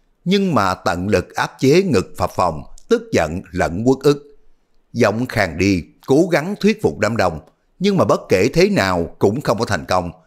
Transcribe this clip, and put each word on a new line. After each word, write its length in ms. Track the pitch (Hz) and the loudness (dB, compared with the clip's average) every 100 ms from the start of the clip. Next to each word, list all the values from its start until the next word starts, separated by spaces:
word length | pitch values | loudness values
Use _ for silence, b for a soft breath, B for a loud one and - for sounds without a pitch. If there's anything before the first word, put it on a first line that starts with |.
| _ _ | _ _
Nhưng 300 | 170 202 190 | -2 0 2
mà 200 | 123 95 | 0 0
tận 340 | 92 - 87 98 | 0 -4 -4 0
lực 260 | 95 - | 0 -2
áp 180 | - 131 - | -4 -6 0
chế 220 | 131 170 | 2 4
ngực 320 | 196 101 82 - | 4 0 -2 -4
phập 140 | 92 - | -4 -2
phồng, 260 | 90 76 - - - | -2 -4 -12 -10 -2
tức 140 | 233 233 | -2 0
giận 300 | 101 78 87 - | -2 0 -4 -6
lẫn 380 | 90 80 85 123 | -4 -2 0 0
uất 100 | 135 | 2
ức. 360 | 147 143 - - - _ _ _ _ | 2 0 -4 -20 -20 _ _ _ _
Giọng 340 | 117 110 110 127 | 0 0 0 -4
khàn 320 | 113 92 76 | -2 -2 0
đi, 240 | 98 90 - _ - | 0 0 -4 _ 0
cố 220 | 139 180 | 2 2
gắng 220 | 160 170 208 | 0 -2 -2
thuyết 220 | 202 214 | 0 0
phục 160 | 87 76 | -2 0
đám 180 | 107 117 | -2 0
đông, 240 | 90 78 - _ _ - | -2 -2 -12 _ _ -4
nhưng 180 | 196 185 | 0 2
mà 80 | |
bất 160 | 110 180 - | 2 0 0
kể 200 | 92 135 | 2 2
thế 220 | 165 202 | 2 2
nào 460 | 175 95 90 80 - | 2 0 -2 -4 0
cũng 220 | 101 117 | 0 0
không 180 | - 107 | -2 -2
có 60 | |
thành 200 | 117 92 - | -2 -4 -2
công. 220 | 92 87 - | -2 -4 -10